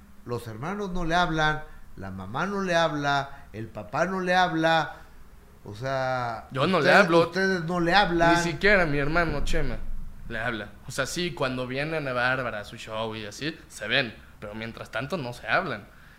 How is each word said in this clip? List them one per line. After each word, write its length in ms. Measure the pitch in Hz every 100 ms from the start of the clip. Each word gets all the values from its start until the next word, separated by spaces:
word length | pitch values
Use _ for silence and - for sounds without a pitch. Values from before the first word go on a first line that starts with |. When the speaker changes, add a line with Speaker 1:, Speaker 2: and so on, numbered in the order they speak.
| - - -
Speaker 1:
Los 200 | 120 117
hermanos 440 | 110 151 202 196
no 140 | 180
le 100 | 165
hablan, 480 | 170 175 156 156 151 - - - -
la 140 | 95
mamá 360 | 95 95 127 185
no 140 | 202
le 120 | 190
habla, 720 | 170 165 151 147 139 123 - -
el 140 | 104 110
papá 380 | 107 101 139 175
no 140 | 190
le 140 | 180
habla, 600 | 180 180 160 160 165 147 - - - - - - -
o 100 | -
sea, 720 | 101 135 135 131 127 120 110 -
Speaker 2:
Yo 140 | 131 156
no 120 | 185
le 60 | 139
Speaker 1:
ustedes, 100 | 170
Speaker 2:
hablo. 160 | 180 170 170
Speaker 1:
ustedes 380 | 180 190 185
no 160 | 160 175
le 140 | 170
hablan. 400 | 190 196 170 170 170
Speaker 2:
Ni 40 |
siquiera 460 | 170 147 196 202 170
mi 120 | 143
hermano 460 | 139 165 165 147
Chema 340 | - 165 139 107 - - - - -
le 100 | 113
habla. 300 | 117 110 101 - -
O 40 |
sea, 140 | 131 131
sí, 260 | 170 175
cuando 340 | - 135 127 127
viene 300 | 131 151 160
Ana 160 | 139
Bárbara 480 | 123 123 131 123 107
a 40 |
su 120 | 104 117
show 380 | - 110 113 110
y 100 | 104
así, 320 | - 143 160 -
se 200 | - 107
ven, 260 | 127 120 - - -
pero 160 | 104
mientras 360 | 107 113 - 113
tanto 260 | 110 135 185
no 160 | 123
se 160 | 120 110
hablan. 380 | 139 185 107 101 - -